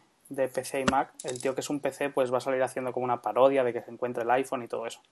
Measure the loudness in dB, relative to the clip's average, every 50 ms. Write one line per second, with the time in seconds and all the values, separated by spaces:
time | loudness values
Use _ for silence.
0 | _ _ _ _ _ -10 -2 -2 -2 -2 -2 -4 -6 -4 -4 -2 0 2 2 2
1 | 0 0 -4 -12 -8 -8 -6 -2 -2 -2 -2 -2 -2 -4 -4 -2 -2 -4 -4 -2
2 | -4 -2 2 2 2 2 2 0 0 0 0 0 0 0 -2 -4 -6 -4 -4 -2
3 | -2 0 -2 -2 -2 0 4 6 6 8 8 6 2 2 0 -2 -6 -8 -10 -6
4 | -4 -4 -2 -2 0 2 2 2 2 0 -4 -6 -6 -4 -6 -6 -6 -6 -10 -12
5 | _ _